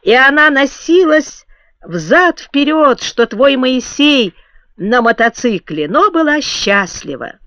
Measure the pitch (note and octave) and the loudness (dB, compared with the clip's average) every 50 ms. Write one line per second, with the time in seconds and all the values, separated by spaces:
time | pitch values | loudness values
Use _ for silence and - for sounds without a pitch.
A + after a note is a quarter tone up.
0 | _ - A3 B3+ C4 C#4 C#4+ D4+ D4+ D#4 C#4+ C4+ C#4 C#4 - - - - E4 F4+ | _ 2 2 4 4 4 4 4 2 2 2 2 -2 -2 -4 -10 -4 0 2 2
1 | F#4 D#4 D4+ D#4 D4+ - - - _ _ - _ _ _ _ _ - - E3 F3+ | 4 4 2 0 0 -2 -14 -20 _ _ -20 _ _ _ _ _ -18 -10 -10 -10
2 | D#3 D#3+ A#3 E4+ F#4 F4 D#4 - - - - C#4 C#4+ C#4+ D#4 D#4 D4+ C#4 A#3+ - | -2 0 2 2 2 2 -2 -4 -12 -6 -2 -2 -2 0 0 2 2 2 0 0
3 | - - - - A#3 A3+ - G3+ C4 C#4 C#4 C4 B3+ B3+ C4 B3+ - - - - | -4 -10 -2 -2 -2 -2 0 0 2 2 2 2 0 -2 -2 -2 -4 -8 -4 0
4 | C#4+ D4 D4 C4+ A3+ F3+ - _ _ _ _ - _ _ _ _ F3 G3+ A#3 B3 | 2 2 2 2 0 -2 -4 _ _ _ _ -20 _ _ _ _ -4 0 0 2
5 | A#3 A3+ A3+ - A3+ A#3 A#3 - - B3 G#3+ F3 _ - E3 D#3 D3+ D3 F#3+ D4 | 2 2 0 2 0 -2 -2 -2 -4 -2 -2 -2 _ -8 -6 -6 -6 -2 0 0
6 | F#4+ G#4 F4+ E4 D#4+ D4 D4 D#4 - - - - - G3+ G3+ G3+ G3 F3 - - | 0 2 2 0 0 0 0 -2 -4 -6 -8 -6 -2 0 0 0 0 -2 -8 -14
7 | - C#3+ C#3+ A#2+ A#2+ - - _ - | -14 -14 -12 -12 -12 -14 -16 _ -20